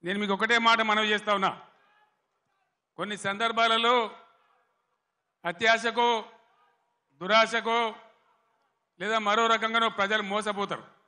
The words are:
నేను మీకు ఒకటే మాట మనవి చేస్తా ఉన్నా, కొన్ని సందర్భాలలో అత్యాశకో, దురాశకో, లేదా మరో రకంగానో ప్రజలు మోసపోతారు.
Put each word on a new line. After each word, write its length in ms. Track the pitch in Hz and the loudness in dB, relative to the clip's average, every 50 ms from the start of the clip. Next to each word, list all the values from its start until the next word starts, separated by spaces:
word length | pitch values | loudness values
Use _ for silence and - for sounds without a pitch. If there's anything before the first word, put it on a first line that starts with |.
| - | -6
నేను 160 | 170 196 202 | -6 -4 -4
మీకు 140 | 208 202 202 | -2 -2 -2
ఒకటే 240 | 185 220 220 233 233 | 0 2 2 2 4
మాట 240 | 233 226 226 220 | 6 4 4 4
మనవి 260 | 220 220 208 214 214 214 | 4 2 2 2 2 0
చేస్తా 260 | 214 208 208 214 208 | 0 -2 0 0 0
ఉన్నా, 280 | 196 190 185 - 180 - - _ _ _ _ _ _ _ _ _ _ _ _ _ _ _ _ _ _ _ _ _ _ _ _ _ | 0 0 -2 -2 -4 -14 -20 _ _ _ _ _ _ _ _ _ _ _ _ _ _ _ _ _ _ _ _ _ _ _ _ _
కొన్ని 220 | - 170 202 208 202 | -12 -10 -8 -8 -8
సందర్భాలలో 1000 | - 196 196 202 233 233 226 220 233 233 226 226 233 233 247 247 226 208 - - - _ _ _ _ _ _ _ _ _ _ _ _ _ _ _ _ _ _ _ _ _ _ _ _ | -6 -8 -6 -2 -4 -4 0 0 2 2 2 2 2 2 2 2 0 -2 -8 -16 -20 _ _ _ _ _ _ _ _ _ _ _ _ _ _ _ _ _ _ _ _ _ _ _ _
అత్యాశకో, 880 | 170 175 175 226 220 226 220 202 233 220 233 240 240 233 220 208 - - - _ _ _ _ _ _ _ _ _ _ _ _ _ _ _ | -8 -6 -2 2 2 2 2 2 -4 -2 0 0 0 0 -2 -4 -10 -18 -20 _ _ _ _ _ _ _ _ _ _ _ _ _ _ _
దురాశకో, 800 | 139 165 185 208 220 226 220 226 233 208 220 233 233 233 220 214 - - - _ _ _ _ _ _ _ _ _ _ _ _ _ _ _ _ _ _ | _ -4 2 4 4 4 4 0 -4 -2 -2 -2 0 -2 -4 -6 -10 -20 -20 _ _ _ _ _ _ _ _ _ _ _ _ _ _ _ _ _ _
లేదా 200 | 180 208 220 226 | -6 -2 -2 -2
మరో 280 | 214 208 208 220 233 226 | 0 0 2 2 2 2
రకంగానో 420 | 226 220 214 220 226 233 226 226 | 2 0 0 0 0 0 0 0
ప్రజలు 320 | - - 196 196 214 214 | -2 -2 -2 0 0 -2
మోసపోతారు. 680 | 208 196 196 208 208 214 208 202 202 185 165 117 110 - _ _ _ | -2 -2 -4 -4 -4 -4 -4 -4 -4 -6 -6 -10 -12 -18 _ _ _